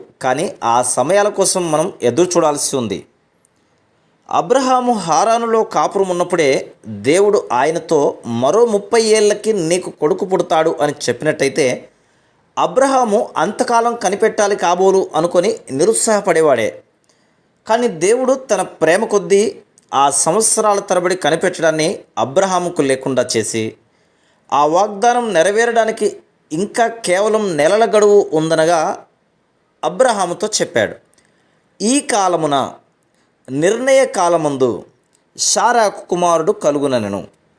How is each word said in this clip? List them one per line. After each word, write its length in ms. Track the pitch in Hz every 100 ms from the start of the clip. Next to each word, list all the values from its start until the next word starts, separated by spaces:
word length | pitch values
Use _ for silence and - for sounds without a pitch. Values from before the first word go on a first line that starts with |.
| - _
కానీ 320 | 131 131 147 -
ఆ 180 | 117 120
సమయాల 460 | 123 - 135 202 185
కోసం 440 | - 180 185 170
మనం 200 | 151 180 -
ఎదురు 260 | 120 120 180
చూడాల్సి 480 | 170 156 147 - 139
ఉంది. 300 | 110 90 - _ _ _ _ _ _ _ _ _ _ _ -
అబ్రహాము 640 | 131 165 - 262 254 247
హారానులో 720 | 226 170 156 214 226 226 226
కాపురం 440 | 220 165 165 202 190
ఉన్నప్పుడే 640 | 175 175 175 143 156 - - 110
దేవుడు 600 | 104 113 175 208 202 -
ఆయనతో, 680 | 120 151 160 - 156 143 - 117
"మరో 400 | 117 131 208 240
ముప్పై 360 | 202 202 226
ఏళ్ళకి 500 | 220 214 208 202 214
నీకు 380 | 208 160 180 180
కొడుకు 340 | - 151 185
పుడతాడు" 520 | 185 185 170 160 160 160
అని 120 | 147
చెప్పినట్టయితే, 960 | 139 - 117 151 127 139 147 131 120 - _ _ _ _ _ _ -
అబ్రహాము 720 | 165 202 269 262 240 208 - -
అంతకాలం 600 | 160 214 247 233 233 233
కనిపెట్టాలి 600 | 190 196 214 214 202 202
కాబోలు 540 | 180 180 190 190 180
అనుకొని 420 | 151 170 180 175 - -
నిరుత్సాహపడేవాడే. 1120 | 135 180 226 - 208 196 160 156 120 107 - _ _ _ _ _ _ _ _ -
కానీ 200 | 233 240
దేవుడు 440 | 170 180 247 254
తన 280 | 269 - 190
ప్రేమ 420 | 180 - 160 185
కొద్దీ 520 | 220 202 175 196 220 - _ _ _
ఆ 160 | 131 139
సంవత్సరాల 680 | 139 165 190 220 - 208 202
తరబడి 360 | 196 180 175 180
కనిపెట్టడాన్ని 840 | 147 165 185 175 160 156 151 - - -
అబ్రహాముకు 640 | 117 147 196 180 175 -
లేకుండా 440 | 139 131 139 127 117 117
చేసి, 380 | 104 113 110 - _ _ _ _ _ _ _
ఆ 140 | 139 151
వాగ్దానం 680 | 170 214 202 240 247 233
నెరవేరడానికి 840 | 170 165 208 240 233 220 220 208 - _ _ _
ఇంకా 340 | 156 202 - 233
కేవలం 680 | 233 190 180 214 214 208 151
నెలల 280 | 151 208
గడువు 460 | 226 208 208 208 -
ఉందనగా 720 | 156 160 160 160 170 170 - - _ _ _ _ _ _ _
అబ్రహాముతో 640 | 156 185 262 208 175 175 208
చెప్పాడు. 480 | - 170 117 95 - _ _ _ _ _ _ _ _
ఈ 180 | 208 277
కాలమున, 720 | 285 226 185 170 156 139 110 - _ _ _ _ _ _ -
నిర్ణయ 560 | 135 170 226 262 269 262
కాలమందు 800 | 202 175 170 151 139 127 92 - _ _ _ _ -
శారాకు 680 | - 202 214 240 208 - -
కుమారుడు 460 | 175 175 165 160
కలుగుననెను. 760 | 208 - 143 139 123 104 98 - _ _